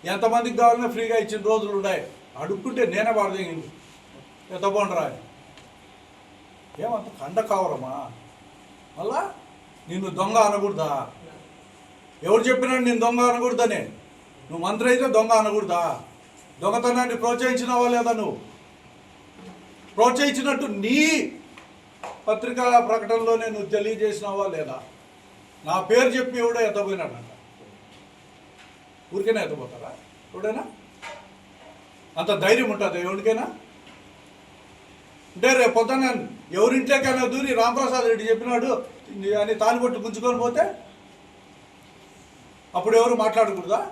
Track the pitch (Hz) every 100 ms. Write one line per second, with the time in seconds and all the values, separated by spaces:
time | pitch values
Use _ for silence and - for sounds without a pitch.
0 | 170 196 226 233 233 214 233 240 240 220
1 | 226 226 208 214 208 220 202 202 196 170
2 | - - - 127 160 190 254 226 214 185
3 | 220 214 190 190 175 165 - - - -
4 | - - - - - 185 196 208 196 170
5 | 151 - - - - - - - - -
6 | - - - - - - - - 214 226
7 | - - - 190 220 196 156 127 127 139
8 | 123 - - - - - - - - -
9 | 196 285 392 - - - - - - 180
10 | 185 156 190 226 208 202 202 160 156 139
11 | - - - - - - - - - -
12 | - - 170 220 240 254 254 254 247 233
13 | 233 240 247 240 240 220 233 202 - -
14 | - - - - 131 165 180 220 247 247
15 | 262 214 220 226 214 208 196 175 165 -
16 | - - - - - - 180 233 240 247
17 | 247 233 233 240 247 247 247 247 240 240
18 | 233 226 202 - - - - - - -
19 | - - - - - - - - - -
20 | 240 247 285 233 277 247 - 202 208 277
21 | 311 311 175 - - - - - - -
22 | - - - 214 247 240 247 240 220 226
23 | 208 226 226 226 226 214 196 208 208 214
24 | 214 190 202 196 196 165 135 110 - -
25 | - - - - - - 151 180 185 233
26 | 254 247 254 247 233 233 220 202 196 190
27 | 156 120 - - - - - - - -
28 | - - - - - - - - - -
29 | - 190 202 220 160 147 120 123 - -
30 | - - - 185 208 233 - - - -
31 | - - - - - - - - - -
32 | - 160 180 180 190 240 226 202 196 175
33 | 180 196 214 226 - - - - - -
34 | - - - - - - - - - -
35 | - - - 185 240 254 240 233 226 262
36 | 262 233 - - - 180 226 262 - 277
37 | 262 262 240 262 269 226 240 247 262 254
38 | 226 220 220 226 247 240 262 - - -
39 | - 202 196 208 208 214 214 240 247 208
40 | 220 202 247 240 240 240 370 - - -
41 | - - - - - - - - - -
42 | - - - - - - - 180 196 226
43 | 240 233 220 214 208 190 170 226 -